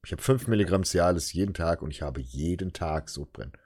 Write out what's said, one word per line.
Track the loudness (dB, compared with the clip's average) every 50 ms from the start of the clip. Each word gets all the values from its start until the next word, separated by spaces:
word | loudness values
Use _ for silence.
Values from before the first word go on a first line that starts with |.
| -8
Ich | -8
hab | -8 -4
fünf | 2 4 4 4 4 2
Milligramm | 4 4 4 4 4 2 2
Cialis | 2 4 4 6 6 4 2 0 -4
jeden | -2 0 0 0 0
Tag | -2 0 0 0 0
und | -2 -8
ich | -8 -6
habe | -6 -6 -6 -6
jeden | -8 -8 -6 -4 -2 -2 -2 -2 -4 -6
Tag | -6 -4 -4 -2 -2 -4 -4 -6
Sodbrennen. | -10 -12 -12 -12 _ -12 -12 -12 -14 -18 _